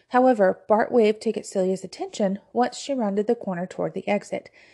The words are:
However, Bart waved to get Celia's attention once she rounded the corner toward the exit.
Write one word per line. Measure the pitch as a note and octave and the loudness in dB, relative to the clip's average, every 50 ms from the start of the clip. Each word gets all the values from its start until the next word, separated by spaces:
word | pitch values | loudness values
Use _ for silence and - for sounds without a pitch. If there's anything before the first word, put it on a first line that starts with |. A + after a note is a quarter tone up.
| _ _ | _ _
However, | - B3+ B3+ B3+ B3+ G#3 G3 F#3 F#3+ - _ - | 2 4 6 6 6 6 4 2 2 0 _ 0
Bart | G#3+ G#3 - - | 2 2 2 2
waved | - B3 A3 G#3 G#3+ G#3+ | 4 4 4 4 2 0
to | - A#3 | -2 -4
get | G#3+ - - - | -4 -4 -6 -6
Celia's | - G3+ F#3 F#3 F#3+ F3+ - | -2 -2 0 0 -2 -4 -6
attention | F#3 - - F4 G4 - - G#3+ F#3+ G3 - _ _ - | -12 -12 -10 -12 -10 -4 -2 -2 -2 -2 -4 _ _ -2
once | A3+ B3 - - - | -2 -2 -2 -2 -8
she | - - C#4 | -8 -6 -4
rounded | C4 A#3 G3+ G3 G#3 G#3 | -2 -2 -2 -2 -2 0
the | G#3 A#3 | -2 -2
corner | A#3 - - F3+ E3+ F3+ | -4 -4 -8 -6 -6 -6
toward | F#3 - - E3+ D#3+ D#3+ | -8 -6 -6 -6 -6 -6
the | - - - | -6 -4 -4
exit. | G3+ G3+ - - - - - - _ _ _ _ | -4 -4 -4 -6 -10 -10 -10 -12 _ _ _ _